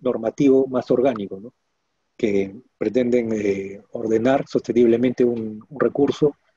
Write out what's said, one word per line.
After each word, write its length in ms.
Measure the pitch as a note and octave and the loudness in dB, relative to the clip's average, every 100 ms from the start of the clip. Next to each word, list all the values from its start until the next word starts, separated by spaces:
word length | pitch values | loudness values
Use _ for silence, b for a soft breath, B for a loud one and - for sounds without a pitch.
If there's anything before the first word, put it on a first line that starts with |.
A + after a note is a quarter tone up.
normativo 680 | B2+ A#2 A2+ - C#3+ C3 C3+ | -4 -2 -4 2 4 4 2
más 240 | B2+ - | -2 0
orgánico, 480 | B2+ C3 A2+ G2 F#2+ | 2 2 -2 -8 -12
¿no? 140 | A2+ _ _ _ _ _ _ _ | -16 _ _ _ _ _ _ _
Que 380 | A2 G2+ G2 F#2+ _ _ | -2 0 -2 -8 _ _
pretenden, 520 | G#2+ A2 B2 B2 A2+ | -2 0 2 0 0
eh, 480 | A2 G2+ G2 G2 G2+ _ | -2 -2 -2 -6 -14 _
ordenar 560 | A#2+ A2+ A2 A#2+ C#3 D3 | -8 -2 0 2 0 0
sosteniblemente 720 | B2 - A#2 A#2+ A#2 B2+ B2 | -6 0 2 4 4 0 2
un, 400 | B2 A#2+ A2 G#2+ - | 0 0 -8 -12 -16
un 120 | C#3 | -4
recurso 540 | A#2+ - C#3+ - D3 - _ | -2 0 -2 2 0 -2 _